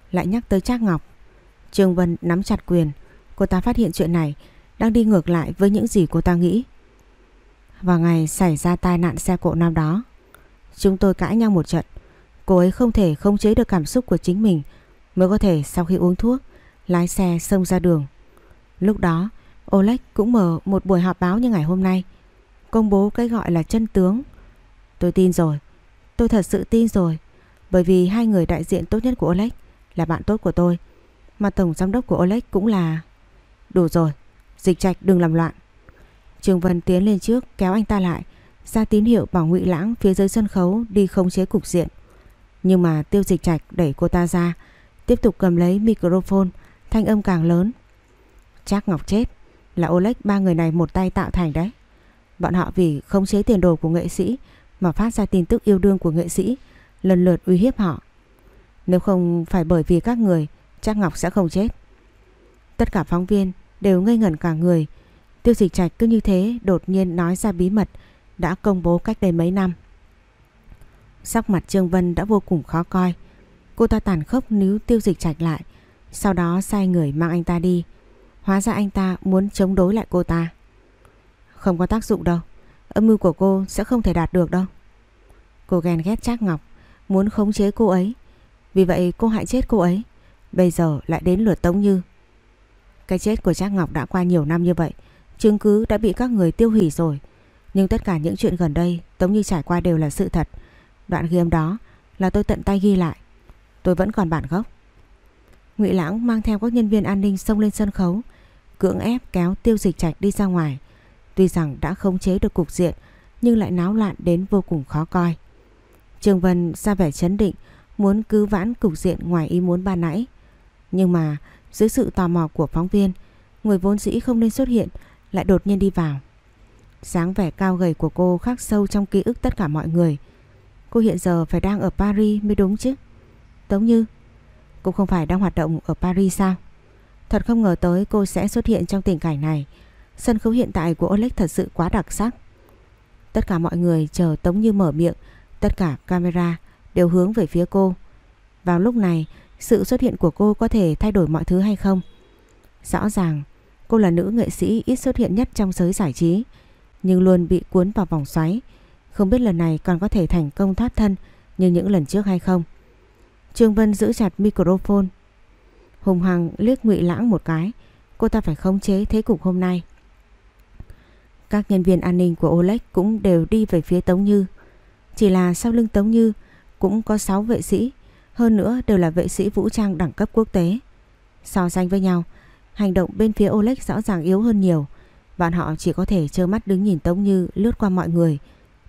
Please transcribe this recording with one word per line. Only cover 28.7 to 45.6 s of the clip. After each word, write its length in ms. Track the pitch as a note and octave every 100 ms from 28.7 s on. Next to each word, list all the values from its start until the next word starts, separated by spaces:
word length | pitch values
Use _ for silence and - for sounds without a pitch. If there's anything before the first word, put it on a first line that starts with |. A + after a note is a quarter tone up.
| G3 E3
tốt 140 | G#3+
nhất 100 | B3 B3
của 120 | D3+
Oleg 200 | F3+ A3+ - - _ _ -
là 100 | E3
bạn 180 | D#3+
tốt 140 | - A3
của 140 | F3+
tôi, 260 | E3 F3 F3 - - _ _ - _
mà 100 | G3+
tổng 240 | - F3+
giám 180 | D#3+ F#3
đốc 160 | A#3+ -
của 160 | D#3
Oleg 180 | F3+ A3+ -
cũng 160 | G3 A3
là... 340 | G3 E3 D#3+ - _ _ _ _ _ _
Đủ 180 | F#3 E3
rồi, 240 | F3 D#3+ - - _ _ -
Dịch 220 | F#3+ F3
Trạch 180 | F#3+ F3+
đừng 200 | - F3+
làm 120 | E3
loạn. 180 | E3 E3 - _ _ - _ - _ - -
Trương 180 | - F#3
Vân 220 | F3+ F3
tiến 240 | - F3+ G#3
lên 140 | G3
trước 260 | - B3 - -
kéo 160 | G3
anh 120 | G#3+ G#3+
ta 140 | G#3
lại, 240 | F3+ D#3+ - - - _ -
ra 200 | A3+ A3
tín 200 | G#3+ A3
hiệu 200 | A3 -
bảo 140 | F#3 D#3+
Ngụy 200 | F#3 F3
Lãng 300 | E3 G3+ A#3
phía 180 | G3
dưới 140 | F#3+ G3
sân 200 | A3+ G#3
khấu 360 | F#3+ F3+ G#3+ A3+
đi 180 | G3+ F#3+
khống 220 | - F3+
chế 160 | F#3+ F#3
cục 220 | G3 -
diện. 200 | F3 - - - - - _ _ _
Nhưng 180 | F#3 F#3
mà 220 | F3 D#3
Tiêu 200 | D3+ G3+
Dịch 200 | F#3+ F3
Trạch 180 | F3 D#3 -
đẩy 220 | - D#3 C3+
cô 100 | F3
ta 200 | F3 F3
ra, 260 | F3 E3+ E3+ - - _ _ -
tiếp 160 | A#3+
tục 140 | A3+ -
cầm 180 | F#3+
lấy 240 | F3